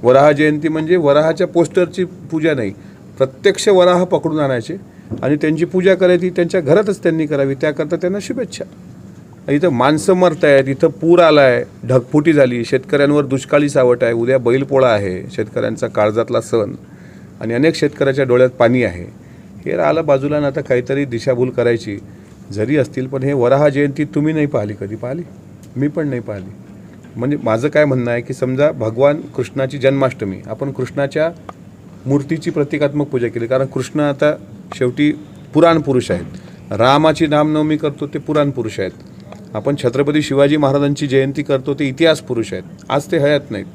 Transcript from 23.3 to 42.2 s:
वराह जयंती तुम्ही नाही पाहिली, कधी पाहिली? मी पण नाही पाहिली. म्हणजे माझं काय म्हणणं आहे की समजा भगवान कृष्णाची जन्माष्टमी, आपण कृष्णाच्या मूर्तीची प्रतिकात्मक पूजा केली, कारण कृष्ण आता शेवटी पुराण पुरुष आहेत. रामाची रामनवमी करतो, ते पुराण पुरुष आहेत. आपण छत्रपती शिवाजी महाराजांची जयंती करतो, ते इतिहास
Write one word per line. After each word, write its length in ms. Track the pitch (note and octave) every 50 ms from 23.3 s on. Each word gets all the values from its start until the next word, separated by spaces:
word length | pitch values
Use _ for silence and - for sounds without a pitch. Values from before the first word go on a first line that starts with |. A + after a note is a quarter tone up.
| C#3+
वराह 340 | C#3 A#2+ A#2+ C3 C#3 D3+ D3
जयंती 360 | C#3 C#3+ C#3+ C#3+ C3+ C#3+ D3+
तुम्ही 280 | - - D3 D3 D#3 D#3
नाही 120 | D#3 D3 C#3+
पाहिली, 260 | - B2 G#2 G#2 G#2 -
कधी 160 | - G2+ G#2+
पाहिली? 280 | A2 - B2 C3+ E3+ F3 - - - - - - - - - -
मी 120 | B2 C#3 D3
पण 200 | D3 F3 D#3 D3
नाही 140 | C3 B2
पाहिली. 280 | A2+ A2 G#2+ G2 F#2 F#2+ G2+ - - - - - - - - - - - -
म्हणजे 220 | A2 B2 C3+ D3 D3 -
माझं 260 | A2+ A2 A2+ A#2+ D3+
काय 160 | D3 D3+ D3+
म्हणणं 260 | C#3+ C3 C3 A#2+ A#2+
आहे 100 | A#2+ A#2+
की 120 | A#2+ - C3
समजा 380 | - - B2+ C3 C3 C#3+ D3+
भगवान 500 | D#3 B2+ A#2 A2 A2+ A#2+ C3+ C#3+ D3 D#3+ - - -
कृष्णाची 420 | - B2 G#2 - C#3 C3+ C3 C3+ C#3+
जन्माष्टमी, 640 | B2 C3+ C#3 C#3 C3+ B2+ - - A2 G2 F#2+ F#2+ F#2+ -
आपण 240 | A2 - - -
कृष्णाच्या 580 | C3+ - B2+ B2 - C#3+ C#3 C3+ - D#3 D3+ E3 E3 - - - - - - - - - - - - - -
मूर्तीची 460 | B2+ C#3 D3 C#3 C3+ E3 D#3 - E3+
प्रतिकात्मक 560 | D#3+ D#3+ C#3+ C#3+ - D3 D3 C#3 C#3 D3 D3 C#3
पूजा 200 | - B2+ A#2 A#2
केली, 200 | A2 A#2+ A#2+ A2+
कारण 180 | C3 C3 C3+ -
कृष्ण 320 | - C3+ B2+ - - D3+
आता 360 | D3 D3 C#3 C3+ - D3+ D3+ - - - - - - - -
शेवटी 360 | - C3+ B2 B2 B2+ C#3+ D3 D3 - - - - - - - -
पुराण 260 | D3+ D#3+ E3+ E3 D#3+
पुरुष 300 | D3 D3 C3+ B2 - -
आहेत. 600 | F#2 F2 - - - - - - - - - -
रामाची 540 | A2 G2 A2+ B2+ C#3 D3 D#3 D#3 D3+ - E3
रामनवमी 520 | D3+ D3+ D3 D3+ D#3 D3+ D3+ D3+ D3+ D#3 D3
करतो, 300 | D3+ D3+ C#3+ D3 D3+ C#3+
ते 120 | - D#3
पुराण 300 | C#3+ - D3+ D3 D3 C#3+
पुरुष 280 | C3 B2+ A2+ A2 G#2 -
आहेत. 280 | G2 F#2 - - - - - - - - - - - - -
आपण 200 | G#2+ G2+ C#3 C#3+
छत्रपती 460 | C#3 - B2 A#2+ C3 D3 C#3+ D3 D3+
शिवाजी 360 | D3 - C#3 C#3 C#3 C#3+ D3+ D#3
महाराजांची 500 | D3 C3+ C3+ C#3+ C#3+ C#3+ C#3+ - D3+ C#3+
जयंती 360 | B2+ C3+ C3+ C3+ C#3 D#3 C#3+
करतो, 300 | - C#3+ C3+ C3 D3 C#3+
ते 140 | C#3+ D3+ C3+
इतिहास 320 | B2+ C3 E3 E3 D#3 D3+